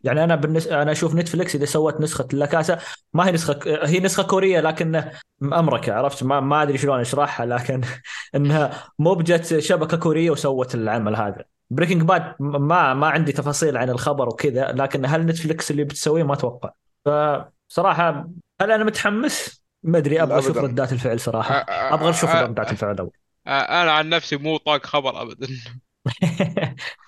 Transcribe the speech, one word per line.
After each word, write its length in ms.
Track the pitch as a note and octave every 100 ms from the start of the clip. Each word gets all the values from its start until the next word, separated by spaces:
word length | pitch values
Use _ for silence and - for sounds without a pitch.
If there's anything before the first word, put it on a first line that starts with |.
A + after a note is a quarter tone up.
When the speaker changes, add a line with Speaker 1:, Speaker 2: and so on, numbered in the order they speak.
Speaker 1:
يعني، 200 | B2+ C#3+
أنا 120 | E3 D#3+
بالنس-، 320 | D3+ D#3+ D#3+
أنا 240 | D#3 D3
أشوف 240 | D3+ E3 D#3+
نتفليكس 400 | E3+ D#3+ B2+ C#3+
إذا 100 | C#3
سوت 360 | D#3 D#3 -
نسخة 260 | D3+ - -
لا 120 | C#3 C#3+
كاسا، 340 | E3 D#3+ E3+ - - _
ما 140 | D#3 F#3
هي 40 |
نسخة، 280 | E3 E3 C#3+ -
هي 340 | D#3 D3 F3+
نسخة 240 | F#3 F#3
كورية، 360 | F#3+ F#3+ F#3+ F3
لكن 440 | D#3 D#3+ D#3+ D#3+ D#3 - - -
من 120 | C#3
أمريكا، 400 | E3+ D#3+ A#2+ -
عرفت؟ 300 | G#2+ C#3 -
ما، 160 | B2+ C#3+
ما 240 | C3+ D3+
أدري 140 | D3 C3+
شلون 220 | C#3+ C3
أشرحها، 460 | A#2+ C#3 C#3+ - A#2+
لكن 360 | A#2+ B2 C3 B2 - -
<laughs> 280 | - - C#3+
إنها 560 | C#3+ D#3 C#3 - - -
مو 140 | D#3
بجت 460 | F#3 E3 E3+ E3 D#3+
شبكة 380 | D3 F3 D#3 E3
كورية 340 | E3 D#3 E3
وسوت 440 | D3+ C#3+ C3+ B2+ A#2+
العمل 400 | A2 A#2 G#2+ A2
هذا. 280 | G#2 - - _ -
بريكنج 320 | B2+ E3+ F3+
باد 340 | D#3+ F3+ - -
م-، 220 | C#3+ C#3+ C#3+
ما، 260 | F3+ C#3+
ما 140 | C3 D#3
عندي 240 | D3+ D#3+
تفاصيل 460 | C3+ C3+ C#3+ D#3 B2+
عن 120 | B2
الخبر 400 | B2 D3+ C3+ A#2+
وكذا، 420 | A2 D3 B2 C3+
لكن 340 | B2+ C3+ C#3 C3
هل 200 | D#3+ E3
نتفليكس 460 | E3 D#3 D#3+ -
اللي 120 | D3
بتسويه؟ 400 | C#3+ C#3+ D3+ D#3+
ما 100 | D3
أتوقع. 380 | C#3+ A#2+ - G2 _ _ _ D3
فصراحة، 1200 | D3 D3+ C#3+ - _ _ - F#3+ D#3 E3+ C#3+ E3+ F3+ _ -
هل 100 | G3+
أنا 120 | A3
متحمس؟ 800 | G#3+ G#3+ G3+ G#3 C#4+ - - - _ _
ما 140 | D#3+ E3
أدري، 180 | C#3+ D#3+
Speaker 2:
لا، 80 |
Speaker 1:
أبغى 160 | D3+ B2+
أشوف 180 | C3+ -
Speaker 2:
أبدًا. 100 | C#3
Speaker 1:
ردات 260 | B2 B2+
الفعل 260 | B2+ B2 A#2
صراحة. 360 | A#2+ A2+ A2+ C#3
Speaker 3:
آه، 40 |
آه، 340 | - F2 C3
Speaker 1:
أبغى 160 | D3+ D#3+
أشوف 200 | E3 D#3+
Speaker 3:
آه، 140 | E3
Speaker 1:
ردات 240 | A#2+ A2+ G#2+
Speaker 3:
آه. 40 |
Speaker 1:
الفعل 260 | G#2 G#2 G2
أول. 120 | F2 _ _ _ -
Speaker 3:
آه، 20 |
أنا 420 | C#3 - F3 E3+
عن 180 | D3+ D#3
نفسي 280 | E3 - D3
مو 200 | D3+ D#3
طاق 280 | - D3 -
خبر 360 | D3 C3+ B2
أبدًا. 260 | A2+ - C3 C3 A#2 B2 _ _ C3
Speaker 1:
<laughs> 720 | - E3+ - F#3+ - D#3+ - - -